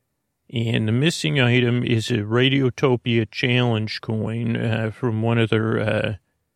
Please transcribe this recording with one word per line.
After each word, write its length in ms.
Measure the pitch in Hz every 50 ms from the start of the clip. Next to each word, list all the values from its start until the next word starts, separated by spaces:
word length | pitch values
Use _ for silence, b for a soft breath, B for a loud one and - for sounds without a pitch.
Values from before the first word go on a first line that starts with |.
| _ _ _ _ _ _ _ _ _ -
And 380 | - 117 113 113 117 117 110
the 60 | 110
missing 480 | 113 123 143 170 - - - 160 151 139
item 420 | 123 120 120 123 123 120 120 123 120
is 260 | 120 117 113 107 -
a 80 | 123 110
Radiotopia 1120 | 104 107 113 123 131 135 135 139 135 123 - - 147 135 123 117 - 123 117 113 110 -
Challenge 680 | - - - 127 123 123 123 120 113 107 110 107 - -
coin, 560 | - - 113 110 104 107 110 117 120 113 117
uh, 340 | 117 117 117 113 110 110 110
from 280 | 107 - - 120 110 110
one 180 | 113 117 117 117
of 120 | 113 110
their, 300 | 113 110 110 110 113 110
uh, 340 | 110 110 110 107 110 107 107
uh, 20 | - _ _ _ _ _ _ _